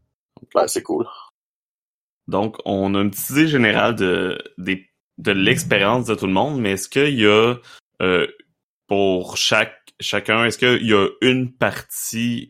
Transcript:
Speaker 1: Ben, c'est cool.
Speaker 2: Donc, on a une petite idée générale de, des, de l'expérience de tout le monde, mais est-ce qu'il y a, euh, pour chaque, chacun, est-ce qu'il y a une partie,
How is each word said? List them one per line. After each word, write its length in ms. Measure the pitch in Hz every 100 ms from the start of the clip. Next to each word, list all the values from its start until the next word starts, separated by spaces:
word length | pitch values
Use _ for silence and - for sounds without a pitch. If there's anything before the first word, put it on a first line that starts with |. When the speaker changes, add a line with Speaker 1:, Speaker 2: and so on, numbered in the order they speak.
| _ _ _ _ -
Speaker 1:
Ben, 140 | - -
c'est 160 | -
cool. 220 | - - - - - _ _ _ _ _ _ _ _ _ -
Speaker 2:
Donc, 300 | 95 107 -
on 300 | - 98 98
a 80 | 98
une 80 | 101
petite 220 | - -
idée 160 | 135 160
générale 480 | 143 113 110 107 110
de, 420 | 92 87 92 - - -
des, 260 | 90 95 - _ _ -
de 140 | 92
l'expérience 720 | 95 95 131 - 104 98 123 113
de 80 |
tout 140 | 107 95
le 40 |
monde, 300 | 95 131 143
mais 120 | 104
est-ce 140 | 98 -
qu'il 320 | 135 147 131
y 60 | 104
a, 300 | 107 117 120 - - _ _
euh, 240 | 92 90 - - _ _ _ _ _
pour 480 | 98 98 92 90 -
chaque, 380 | - 110 113 - _ _
chacun, 460 | - 101 - 110 117
est-ce 140 | -
qu'il 260 | 123 120 113
y 80 |
a 140 | 104 95 -
une 300 | 127 127 123
partie, 920 | - 107 - - - - 113 120 117 -